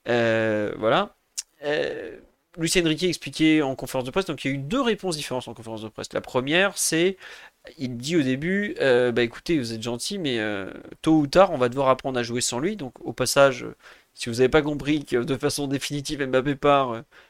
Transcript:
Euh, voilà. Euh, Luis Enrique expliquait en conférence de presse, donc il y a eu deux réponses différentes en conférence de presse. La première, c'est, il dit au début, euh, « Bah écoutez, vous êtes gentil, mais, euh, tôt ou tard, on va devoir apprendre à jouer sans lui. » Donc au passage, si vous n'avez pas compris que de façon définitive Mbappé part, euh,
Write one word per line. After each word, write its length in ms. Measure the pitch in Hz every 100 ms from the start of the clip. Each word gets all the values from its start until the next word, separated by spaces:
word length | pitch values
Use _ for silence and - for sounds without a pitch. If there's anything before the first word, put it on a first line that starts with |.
| -
Euh, 680 | 120 117 113 110 107 104 -
voilà. 380 | 107 147 202 _ _ - - _
Euh, 560 | 147 151 143 - - - - _ _ -
Luis 140 | 165 190
Enrique 260 | 165 151
expliquait 580 | 180 156 - 135 156 156
en 140 | 139 131
conférence 280 | 131 131
de 60 | 127
presse, 140 | 190
donc 200 | 190 143
il 60 | -
y 0 |
a 40 | 139
eu 20 |
deux 220 | 139 233
réponses 360 | 240 208 185 156
différentes 300 | 143 127 120
en 80 |
conférence 280 | 117 113 110
de 60 | 107
presse. 240 | - -
La 80 | -
première, 560 | 98 127 131 165 196 175
c'est, 400 | - 160 180 190 - - - _ - -
il 180 | 127 120
dit 200 | 131 170
au 60 |
début, 520 | 131 131 160 196 208 -
euh, « 320 | 135 123 123
Bah 100 | 120
écoutez, 340 | 120 - - 165
vous 160 | 117
êtes 100 | 113
gentil, 360 | 113 120 - 202
mais, 220 | 156 120
euh, 280 | 107 101 95 - - -
tôt 160 | - 160
ou 120 | 143
tard, 240 | 170 190
on 60 | 156
va 100 | 123
devoir 220 | 127 131
apprendre 280 | 131 139 131
à 60 |
jouer 160 | 117 120
sans 180 | - 120
lui. » 160 | 160 214
Donc 240 | 131 - -
au 60 |
passage, 540 | - 127 - 139 123 117 110 - - _
si 140 | - -
vous 60 | 117
n'avez 120 | 127
pas 140 | 156
compris 420 | 147 147 139 151
que 180 | - 127
de 140 | 123 165
façon 320 | 143 - 143
définitive 580 | 139 - 147 139 151 135
Mbappé 300 | 131 131 135
part, 360 | 147 143 131
euh, 100 | 113 117 - _